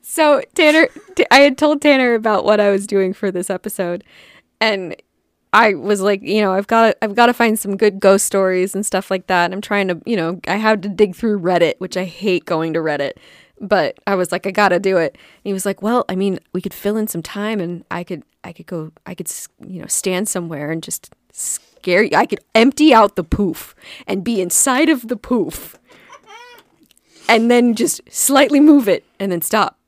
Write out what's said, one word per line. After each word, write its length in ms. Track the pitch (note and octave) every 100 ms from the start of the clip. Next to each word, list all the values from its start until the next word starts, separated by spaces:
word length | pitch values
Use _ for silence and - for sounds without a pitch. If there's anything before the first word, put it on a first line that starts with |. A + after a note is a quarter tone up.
So 400 | - - D4+ C#4+ - -
Tanner, 320 | D#4 D#4 E4 - - -
t-, 100 | -
I 80 | C4
had 180 | C#4+ C4
told 240 | D4+ D4
Tanner 320 | D4+ C4+ B3
about 300 | A#3 A3 G3+ -
what 140 | G#3+
I 100 | G3+
was 140 | G3 G3+
doing 260 | G3 F#3+
for 180 | F#3+ G3+
this 180 | F#3 F3+
episode, 540 | F#3 G#3 - F3 F3 - - - _ _ _
and 360 | A3 G3 F3 - _ _ _ _ _
I 200 | G#3 A3+ F3+
was 240 | F#3+ G3+
like, 200 | G3 G3
you 200 | F3 G#3+
know, 100 | G3+
"I've 140 | F#3+ G3+
gotta, 280 | A3+ A3+ -
I've 140 | G#3+ G3+
gotta 180 | A#3+
find 240 | A#3+ A#3 G#3+
some 160 | G3 G3
good 220 | G#3+ G3
ghost 240 | G3 G3 -
stories 480 | G3+ F#3+ F#3 F#3+ G3
and 100 | G#3
stuff 240 | F#3+ -
like 160 | F#3+ -
that." 240 | F3+ F3
I'm 80 | F#3+
trying 260 | - G3+ F#3+
to, 120 | E3+ -
you 100 | A3
know, 220 | E3 F3+ -
I 80 | G3
had 240 | A3 G#3+
to 60 | G3
dig 240 | F3+ G3+ F3+
through 240 | A#3 G#3
Reddit, 360 | E3+ F3 E3 -
which 160 | F#3 F#3
I 60 | F#3
hate 380 | - G3+ F3+ -
going 280 | E3 E3
to 60 | D#3+
Reddit, 340 | D#3 D3 C#3 - - - _ _
but 360 | G3 G3+ D3+ - -
I 80 | G3
was 160 | F3
like, 120 | F3+ G3
"I 40 |
gotta 280 | F#3+ G3+ F3+
do 180 | F#3+ F#3
it." 160 | D#3+ _
And 260 | _ _ G3+
he 80 |
was 120 | F#3+ G3+
like, 160 | F#3+
"Well, 220 | G#3 A#3+ -
I 60 | F#3
mean, 240 | G3 F#3 _
we 80 | F#3
could 120 | F#3+
fill 220 | - G3+ G#3+
in 100 | G#3+
some 140 | E3+
time, 380 | D#3 G3+ G#3 A3
and 220 | E3+ F3 -
I 120 | E3+ F3
could, 180 | E3 _ _ F#3
I 60 |
could 120 | E3+ E3+
go, 260 | E3+ D#3+ D#3+ -
I 80 |
could, 140 | F3+ E3+
s-, 220 | - - _ -
you 160 | F#3
know, 60 | -
stand 400 | - F#3+ F#3 G#3
somewhere 420 | F#3 E3+ D3+ D3
and 100 | E3
just 320 | - - - _ _
scare 680 | - - - _ _ - F3+
you. 120 | G#3+ D#3+
I 100 | A#3
could 140 | G3+ _ A3+
empty 380 | A#3+ - D4+
out 240 | A3+ G#3 -
the 60 | D#3+
poof 500 | - G3 - - _ - - -
and 160 | G3
be 160 | F3 A3+
inside 460 | F3 - C#4 B3+ D#4+
of 220 | C#4 A3+
the 80 | A#3+
poof, 600 | - B3 D#3 - - - _ - _ - G#4+ A4 B4 A#4+ _ _ _ _ _ _ -
and 240 | A3+ A#3
then 240 | A#3+ A#3+ A3+
just 240 | D4 - _
slightly 500 | - - C4+ D4 C#4+
move 260 | D4+ C#4+ G#3+
it 140 | E3+ _ _
and 120 | G3
then 100 | F3
stop." 360 | - A3 F#3+ _